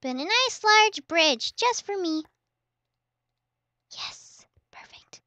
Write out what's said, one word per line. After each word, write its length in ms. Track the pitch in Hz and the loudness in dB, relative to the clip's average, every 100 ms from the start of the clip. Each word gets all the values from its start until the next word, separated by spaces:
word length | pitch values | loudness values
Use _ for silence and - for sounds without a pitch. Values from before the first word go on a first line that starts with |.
Been 200 | 262 254 | -8 -8
a 60 | 302 | -2
nice 380 | 453 508 - | 0 0 0
large 420 | 427 427 427 415 - | 4 6 4 0 -4
bridge 480 | 330 320 247 - - | 2 2 2 -4 -2
just 300 | 466 466 - | -2 -2 -4
for 120 | 403 | -6
me. 260 | 349 311 311 _ _ _ _ _ _ _ _ _ _ _ _ _ _ _ _ | -4 -4 -8 _ _ _ _ _ _ _ _ _ _ _ _ _ _ _ _
Yes, 540 | - - - - - _ _ _ | -14 -12 -14 -20 -20 _ _ _
perfect. 500 | - - - _ - | -20 -20 -20 _ -20